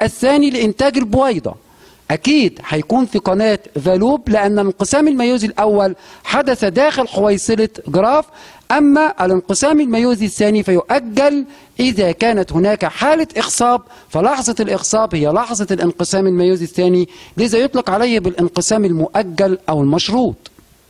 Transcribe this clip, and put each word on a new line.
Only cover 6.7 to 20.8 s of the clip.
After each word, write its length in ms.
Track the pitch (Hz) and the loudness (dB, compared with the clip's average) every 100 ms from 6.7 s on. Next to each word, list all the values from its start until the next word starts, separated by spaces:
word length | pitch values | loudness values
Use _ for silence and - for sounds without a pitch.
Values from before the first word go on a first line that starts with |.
| 180 294 285 240 | 2 0 0 -4
حويصلة 640 | 190 208 202 - 220 214 - - | 0 0 0 0 0 -2 -4 -4
جراف، 380 | 175 220 302 - - - - - | 0 2 0 -2 -14 -20 -20 -2
أما 540 | 277 294 285 311 302 185 | 2 4 4 2 0 0
الانقسام 560 | 190 180 190 285 302 | 0 -2 -2 2 2
الميوزي 440 | 269 226 247 220 208 | 2 0 0 0 -2
الثاني 380 | - 208 214 | 0 0 2
فيؤجل 800 | 190 180 - 277 240 208 285 285 269 - - - | 2 0 0 -2 -2 0 0 0 -6 -14 -14 -4
إذا 320 | 254 208 185 | -2 0 0
كانت 420 | 165 226 208 180 | 0 0 0 -2
هناك 320 | 156 196 214 165 | 0 0 0 -4
حالة 420 | - 269 320 311 214 | -2 0 0 0 -4
إخصاب، 440 | - - 240 247 - - - | -6 0 0 0 -4 -20 -8
فلحظة 460 | 156 214 269 240 226 | -2 0 0 -2 -4
الإخصاب 560 | 208 190 - 220 220 165 | -2 -4 -2 -2 0 0
هي 120 | 147 | 0
لحظة 400 | 185 233 233 196 | 0 -2 -4 -4
الانقسام 560 | 180 170 - 175 190 190 | -2 -2 -2 -4 0 0
الميوزي 380 | 180 180 185 165 | 2 2 0 -2
الثاني، 440 | - 180 180 175 - - - | 0 2 2 0 -6 -12 -4
لذا 200 | 226 226 | 0 0
يطلق 320 | 269 254 233 | 0 -2 -2
عليه 300 | 196 247 226 | 0 0 0
بالانقسام 640 | 180 175 175 - - 220 196 | -2 -2 -2 -2 -2 0 0
المؤجل 720 | 160 156 202 190 160 196 185 - | 0 -2 -2 -4 -2 0 0 -2
أو 120 | 156 | 0
المشروط. 540 | 139 165 - 240 220 113 - _ _ _ | 0 0 0 -2 -2 -4 -16 _ _ _